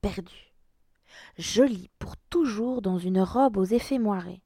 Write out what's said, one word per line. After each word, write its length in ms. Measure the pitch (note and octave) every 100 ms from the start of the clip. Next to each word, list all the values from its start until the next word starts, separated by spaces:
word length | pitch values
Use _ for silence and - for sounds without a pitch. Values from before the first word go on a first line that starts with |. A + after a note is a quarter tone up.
perdue, 500 | G3+ F#3+ F3 - - _ _ _ _ _ _ - - -
jolie 500 | E3 G#3 C4+ G#3 F3+ _
pour 180 | - - _
toujours 540 | F4 D4 G#3 A#3+ B3+
dans 160 | G3 F#3
une 240 | F3+ F#3
robe 340 | F#3 C#4+ C4+ G3+
aux 80 |
effets 340 | F#3 A#3 - C4+
moirés. 440 | A3 G3 F3 F3+